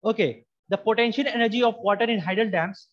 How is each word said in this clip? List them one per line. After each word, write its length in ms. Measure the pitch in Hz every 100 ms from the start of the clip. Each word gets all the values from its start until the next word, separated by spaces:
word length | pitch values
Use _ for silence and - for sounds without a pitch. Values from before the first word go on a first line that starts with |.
| 208
Okay, 400 | 220 165 113 _ _ _
the 80 | 196
potential 480 | 214 220 233 220 277
energy 360 | 233 233 226
of 120 | 240 233
water 260 | 196 202 226
in 160 | 226
hydel 280 | 165 190 226
dams 380 | 180 170 196 -